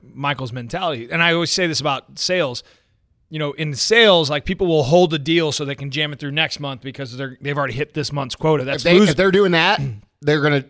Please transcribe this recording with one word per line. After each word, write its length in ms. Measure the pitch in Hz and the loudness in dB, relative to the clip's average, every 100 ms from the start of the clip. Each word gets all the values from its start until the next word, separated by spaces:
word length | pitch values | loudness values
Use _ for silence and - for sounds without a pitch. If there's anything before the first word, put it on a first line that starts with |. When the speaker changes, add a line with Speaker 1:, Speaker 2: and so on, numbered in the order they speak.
Speaker 1:
Michael's 500 | 123 127 143 135 127 | -20 -6 -6 -4 -8
mentality, 560 | 123 120 175 180 127 120 | -10 -8 -6 -4 -6 -6
and 120 | 165 | 0
I 100 | 170 | 2
always 180 | 170 165 | 2 0
say 160 | 190 175 | 0 -2
this 140 | 135 | -2
about 380 | 147 131 - 135 | -2 -4 -8 -8
sales, 440 | - 180 143 120 - _ _ _ _ _ _ | -2 -2 -2 -6 -16 _ _ _ _ _ _
you 80 | 156 | -6
know, 140 | 147 | -6
in 220 | 139 156 | -4 -6
sales, 540 | 135 - 226 220 175 139 | -4 0 4 6 6 2
like, 160 | 147 | -4
people 220 | - 185 185 | -4 -2 2
will 180 | 156 | 2
hold 260 | 127 175 175 | 4 4 4
the 60 | 156 | 0
deal 320 | 139 170 156 | 0 0 0
so 140 | - | -2
they 100 | 143 | -6
can 160 | 139 139 | -8 -8
jam 220 | 147 151 | -4 -6
it 60 | 143 | -6
through 120 | 147 | -6
next 280 | 151 156 - | -4 -4 -4
month 220 | 143 123 | -10 -10
because 340 | 135 135 127 123 | -12 -12 -12 -10
they're, 220 | 135 131 | -12 -8
they've 160 | 143 143 | -6 -4
already 160 | 135 | -4
hit 220 | 117 151 | -4 -6
this 180 | 156 143 | -4 -6
month's 240 | 143 131 - | -6 -6 -2
quota. 280 | 160 151 | 0 0
That's 140 | 131 135 | 0 -2
Speaker 2:
If 40 | |
they, 100 | 151 180 | 4 6
Speaker 1:
losing. 100 | 202 | 6
Speaker 2:
if 80 | 147 | 4
they're 140 | 190 | 4
doing 200 | 190 190 | 4 4
that, 280 | 170 175 208 139 104 | 4 2 0 -4 -8
<clears throat> 200 | - _ | -18 _
they're 200 | 143 151 | 0 2
gonna, 240 | 151 143 | 2 0